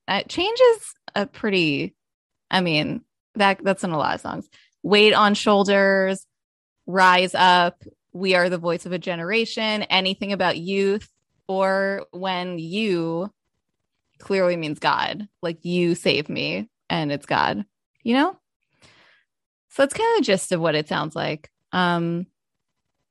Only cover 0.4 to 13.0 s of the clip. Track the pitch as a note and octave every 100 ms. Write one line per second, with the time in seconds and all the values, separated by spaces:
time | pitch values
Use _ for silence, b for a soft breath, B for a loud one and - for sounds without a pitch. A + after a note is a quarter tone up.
0.4 | F#4+ A#4 B4 A4 - - - G#3 G3 -
1.4 | A3 F#3+ D#3+ C#3 F3 _ _ _ _ _
2.4 | - F#3+ F3 D3+ D#3 - _ _ _ -
3.4 | G3 F#3+ F#3 F#3+ F#3+ D#3 C3+ - - -
4.4 | - b b _ E3+ G#3 G#3+ G3 G#3 G3+
5.4 | - G3+ G3 G3 G3 G3 F#3+ F#3+ - _
6.4 | _ _ _ _ - F#3 F#3 F3+ F#3 -
7.4 | F3+ F3+ F3 - - _ _ F3 F#3+ F3+
8.4 | F3 F3 E3+ E3 F3+ F3+ F#3 E3+ E3+ A3+
9.4 | A3+ - A3 G#3+ - F#3+ F#3+ G3 G3+ G3
10.4 | F3+ D#3 E3+ G3 G3 G#3 - _ _ _
11.4 | - F#3+ F#3+ F#3+ G3 G3 F3+ F3+ F#3+ F3+
12.4 | F3+ F3 E3 G3 A3 F3